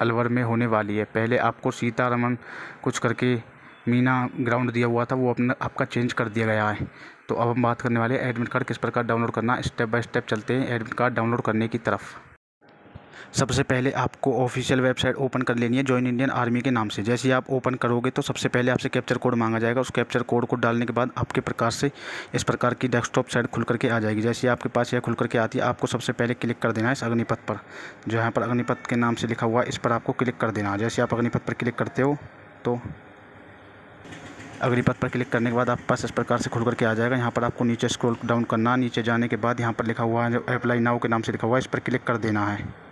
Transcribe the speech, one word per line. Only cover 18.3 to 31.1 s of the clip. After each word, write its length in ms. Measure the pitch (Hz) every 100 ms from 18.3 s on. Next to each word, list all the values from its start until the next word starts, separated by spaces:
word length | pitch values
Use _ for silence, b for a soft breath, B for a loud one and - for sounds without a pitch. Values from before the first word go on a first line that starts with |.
| - 131
पहले 220 | 123 123
आपसे 180 | 123 131
capture 280 | 131 - 120
code 180 | 127 120
मांगा 240 | 113 113
जाएगा। 220 | 117 120
उस 80 | 127
capture 320 | - 117 131
code 220 | 120 120 -
को 100 | 123
डालने 300 | 117 117 120
के 80 |
बाद 180 | 117 123 -
आपके 240 | 113 -
प्रकार 300 | 120 - 117
से, 200 | - 143 B B B B 123
इस 80 |
प्रकार 300 | - 117 123
की 140 | 120 131
desktop 400 | 120 - 139 123
site 200 | 123 117
खुल 160 | -
करके 260 | 113 120 131
आ 100 | 113
जाएगी। 220 | 107 107
जैसे 260 | 113 117 123
ही 40 |
आपके 180 | 120 123
पास 240 | 120 120
यह 60 | 123
खुल 140 | -
करके 240 | 117 117 120
आती 200 | 110 120
है, 60 | 123
आपको 220 | 120 -
सबसे 260 | 117 -
पहले 200 | 123 120 123
click 240 | 117 117
कर 120 | 117
देना 160 | 110 113
है 60 |
इस 100 | 139
अग्निपथ 420 | 117 117 113 113 -
पर, 120 | 104 - B B B -
जो 100 | 113
यहाँ 140 | 117
पर 100 | 120
अग्निपथ 460 | 110 123 120 123 -
के 80 | 120
नाम 200 | 120 113
से 120 | 120
लिखा 180 | 117 117
हुआ 160 | 117
है, 80 | -
इस 80 | 120
पर 140 | 120
आपको 220 | 117 -
click 240 | - 123 -
कर 140 | 113
देना 200 | 104 101
है। 60 | 101
जैसे 220 | 113 120
आप 120 | 120